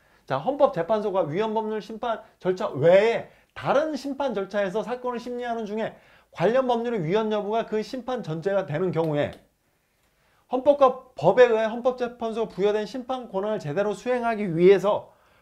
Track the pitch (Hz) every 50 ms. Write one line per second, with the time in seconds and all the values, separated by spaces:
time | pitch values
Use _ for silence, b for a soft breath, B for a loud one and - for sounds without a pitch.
0 | b b b b b - 139 135 151 233 285 285 294 277 - 254 233 247 220 214
1 | 202 214 180 190 175 147 143 190 220 220 214 226 220 214 220 214 208 - 226 220
2 | - 240 220 214 B B B _ - 180 185 180 220 - - 139 139 165 180 196
3 | 214 233 226 170 - B B B B B _ - 123 151 202 269 311 311 302 262
4 | - 285 269 277 285 269 220 196 196 190 - 208 202 190 180 220 190 202 247 247
5 | 247 247 240 233 240 247 247 240 247 240 233 233 220 196 208 220 220 160 B B
6 | B B B B B B - - 160 202 233 262 262 254 240 226 233 240 233 214
7 | 160 151 185 214 226 214 214 208 196 202 214 226 214 220 214 214 214 214 - 262
8 | 240 - 254 247 190 156 156 165 156 196 196 196 185 - 147 156 190 180 - 160
9 | 165 160 151 147 135 92 - - _ _ _ _ _ _ _ _ _ _ _ _
10 | _ _ _ _ _ _ _ _ _ _ - 262 254 294 285 285 269 254 254 -
11 | - - _ - - 170 196 240 247 240 220 220 226 214 220 240 233 254 247 -
12 | 240 240 240 - 233 226 220 226 220 - - 170 190 208 208 214 214 202 - 262
13 | 240 - 262 254 247 214 - 190 196 214 214 202 - 151 143 190 202 208 202 -
14 | - 247 254 247 233 233 226 202 208 185 156 165 175 185 202 185 170 202 196 120
15 | - b b b b b b b